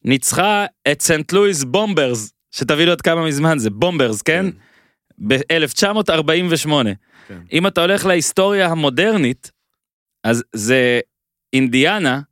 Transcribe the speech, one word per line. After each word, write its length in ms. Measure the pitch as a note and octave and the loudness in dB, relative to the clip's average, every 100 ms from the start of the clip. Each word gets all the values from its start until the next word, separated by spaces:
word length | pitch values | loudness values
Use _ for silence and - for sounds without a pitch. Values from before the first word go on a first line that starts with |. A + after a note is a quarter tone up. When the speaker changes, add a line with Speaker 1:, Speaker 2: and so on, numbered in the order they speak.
Speaker 1:
ניצחה 600 | A2+ C3 - D#3+ G3 G#3 G3+ _ C3+ | 0 0 0 0 2 0 -2 _ -4
את 100 | D3 | -2
סנט 300 | - D#3 D3+ | 0 -2 0
לואיס 320 | F#3+ G3+ D#3+ | 2 2 0
בומברס, 680 | C3 F#3 G#3+ E3+ C3 A#2+ G#2 _ _ | -2 -2 0 0 0 -2 -8 _ _
שתבינו 420 | - C3 D3+ E3+ | -8 -2 2 2
עד 80 | E3+ | 2
כמה 240 | - E3 D#3+ | 0 0 -2
מזמן 320 | C#3 D#3+ D3+ | 0 0 0
זה, 120 | A2 | -2
בומברס, 520 | G2+ F3 E3 B2 G#2+ | 0 -2 2 0 0
כן? 240 | - E3 F#3+ | -2 -2 -2
Speaker 2:
כן. 60 | - _ _ _ _ _ _ | -6 _ _ _ _ _ _
Speaker 1:
באלף 540 | G#2 C3+ - E3 D3 | -2 -2 0 0 0
תשע 200 | - G3+ | 0 0
מאות 180 | G#3+ G#3 | 0 0
ארבעים 360 | D#3+ D3+ E3 F3+ | 0 2 0 0
ושמונה. 400 | D#3+ D3+ D3 G#2+ G2 _ _ - | -2 0 0 0 -4 _ _ -20
Speaker 2:
כן. 100 | F#2 F2 | -20 -4
Speaker 1:
אם 140 | D#3 F#3+ | 0 0
אתה 140 | F3+ | 0
הולך 260 | E3+ G3 F3+ | 0 0 0
להיסטוריה 600 | F3 - - G3 G3+ F3 | 0 0 0 0 2 0
המודרנית, 840 | E3 C#3+ B2+ G3+ G#3+ B2+ B2+ - _ _ _ _ _ _ _ | 0 0 2 0 2 0 -2 -12 _ _ _ _ _ _ _
אז 200 | A2 A#2 - | -2 -2 -2
זה 480 | A2 G#2 C3 B2 A#2+ - _ _ _ _ | -6 0 2 2 0 -4 _ _ _ _
אינדיאנה 680 | C3 C3 B2+ D3+ G#3 D3 C3 C#3+ | -2 0 2 2 0 -2 -4 -8